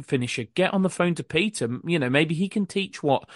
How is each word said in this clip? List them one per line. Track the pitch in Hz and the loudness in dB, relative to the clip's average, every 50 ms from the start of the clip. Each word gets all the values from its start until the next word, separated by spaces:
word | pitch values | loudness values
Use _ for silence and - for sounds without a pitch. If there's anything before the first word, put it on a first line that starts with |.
| 139 | -4
finisher. | - - 131 123 120 - - 120 | -2 0 0 0 -2 -4 -6 -6
Get | - _ - 180 185 | -4 _ 0 0 2
on | - 196 190 | 2 2 2
the | 185 | 2
phone | - - 180 175 175 | 2 2 0 0 0
to | - 147 | -2 -4
Peter. | - - 160 190 220 208 - - | -2 0 0 0 0 0 -2 -2
M-, | 117 120 123 - | -2 -2 -4 -2
you | - 170 170 | -2 0 0
know, | 135 123 | 2 2
maybe | 127 143 160 156 165 | 4 4 4 2 2
he | 151 190 196 | 0 -2 -2
can | - 214 202 - | -2 -2 -2 -2
teach | - 202 196 180 - - | -2 -4 -4 -4 -6 -4
what, | - 147 135 - - - - | 0 0 0 0 0 -6 -16